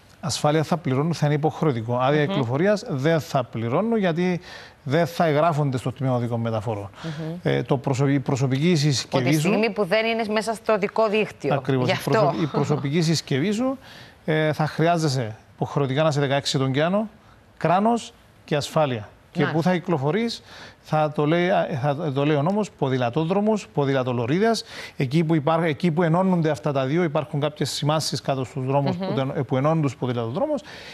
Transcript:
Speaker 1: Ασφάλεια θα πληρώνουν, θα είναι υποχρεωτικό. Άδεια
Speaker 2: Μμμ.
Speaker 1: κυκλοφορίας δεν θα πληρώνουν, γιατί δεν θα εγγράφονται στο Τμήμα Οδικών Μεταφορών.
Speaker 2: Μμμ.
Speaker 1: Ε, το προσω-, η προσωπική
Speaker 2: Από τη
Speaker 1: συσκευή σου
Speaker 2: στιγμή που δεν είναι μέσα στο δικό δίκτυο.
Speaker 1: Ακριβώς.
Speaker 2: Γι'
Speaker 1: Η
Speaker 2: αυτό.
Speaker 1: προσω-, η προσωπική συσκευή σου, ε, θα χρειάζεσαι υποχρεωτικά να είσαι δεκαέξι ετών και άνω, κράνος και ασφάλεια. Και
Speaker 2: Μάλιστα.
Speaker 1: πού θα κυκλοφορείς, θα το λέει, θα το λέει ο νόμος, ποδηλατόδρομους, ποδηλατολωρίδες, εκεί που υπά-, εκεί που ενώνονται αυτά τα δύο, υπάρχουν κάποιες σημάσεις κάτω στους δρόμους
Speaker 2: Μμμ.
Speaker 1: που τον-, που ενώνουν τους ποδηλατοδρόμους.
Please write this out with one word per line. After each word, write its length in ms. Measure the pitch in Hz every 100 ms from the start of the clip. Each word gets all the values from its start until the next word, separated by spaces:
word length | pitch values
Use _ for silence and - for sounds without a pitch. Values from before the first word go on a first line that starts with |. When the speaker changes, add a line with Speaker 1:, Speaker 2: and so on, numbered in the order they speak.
| - -
Speaker 1:
Ασφάλεια 380 | 160 - 151 156
θα 140 | 147 165
πληρώνουν, 380 | 139 127 160
θα 120 | 156 147
είναι 80 |
υποχρεωτικό. 640 | 147 151 - 165 117 113 123
Άδεια 220 | 131 147
Speaker 2:
Μμμ. 60 | 143
Speaker 1:
κυκλοφορίας 560 | - 120 139 196 208 233
δεν 320 | 143 143 165
θα 240 | - 143
πληρώνουν, 540 | 120 117 117 143 220 226
γιατί 420 | 190 160 180 175 - - - -
δεν 240 | 131 151 170
θα 180 | - 170
εγγράφονται 500 | 143 165 147 143 123
στο 160 | 135
Τμήμα 220 | - 131
Οδικών 260 | 123 117 117
Μεταφορών. 500 | 117 113 107 104 98 -
Speaker 2:
Μμμ. 320 | 160 151 160 175
Speaker 1:
Ε, 200 | 156 139
το 140 | 131 139
προσω-, 320 | 143 127 143
η 120 | 139
προσωπική 460 | 131 131 131 131 165
Speaker 2:
Από 60 |
τη 40 | 170
Speaker 1:
συσκευή 560 | 147 127 - 135 127
σου 80 | 156
Speaker 2:
στιγμή 300 | 160 202 226
που 140 | 202
δεν 220 | 180 214 226
είναι 180 | 226 214
μέσα 220 | 214 208
στο 240 | 208 - 214
δικό 300 | 202 - 220
δίκτυο. 460 | 214 196 - 143
Speaker 1:
Ακριβώς. 300 | 135 131 131 127
Speaker 2:
Γι' 40 |
Speaker 1:
Η 40 |
Speaker 2:
αυτό. 160 | 185 -
Speaker 1:
προσω-, 320 | 139 170 160
η 40 | 156
προσωπική 540 | 147 131 147 139 160
συσκευή 500 | 160 151 - 135 180
σου, 260 | 214 262 269 - - - -
ε, 280 | - 156 156
θα 140 | 143 151
χρειάζεσαι 720 | - 165 170 160 131 110 104 -
υποχρεωτικά 480 | - 135 147 139 135
να 60 | 160
είσαι 120 | 143
δεκαέξι 360 | 139 139 - 143
ετών 160 | 135
και 100 | 131
άνω, 260 | 160 196 220 - - - - -
κράνος 560 | 160 180 214 240 - - - -
και 120 | - 147
ασφάλεια. 520 | - 156 147 120 101 - _
Και 60 | 170
Speaker 2:
Μάλιστα. 180 | 160 156
Speaker 1:
πού 40 | 165
θα 40 |
κυκλοφορείς, 680 | 185 - 160 139 185 233 - - - - -
θα 320 | - 156 151
το 140 | 147 147
λέει, 220 | 170 180 190 165 147
θα 300 | 147 139 165
το 100 | 135
λέει 120 | 143 151
ο 60 |
νόμος, 280 | 151 202 208
ποδηλατόδρομους, 960 | - 135 127 120 156 160 190 214 214 -
ποδηλατολωρίδες, 880 | - 139 135 127 120 120 170 226 220 - - - -
εκεί 280 | 131 151
που 100 | 160
υπά-, 300 | 165 143 165
εκεί 260 | 170 143 180
που 120 | 156
ενώνονται 480 | 170 170 190 180 160
αυτά 220 | 147 156
τα 140 | 139 131
δύο, 160 | 160
υπάρχουν 380 | 175 156 147 147
κάποιες 300 | 151 - 143
σημάσεις 500 | - 143 156 - -
κάτω 240 | - 135
στους 200 | 127 135 131
δρόμους 300 | 139 160 180
Speaker 2:
Μμμ. 100 | 190
Speaker 1:
που 60 |
τον-, 300 | 202 131 156 135
που 100 | 131
ενώνουν 260 | 147 165
τους 140 | 143 -
ποδηλατοδρόμους. 640 | 127 123 113 147 302 294 - - -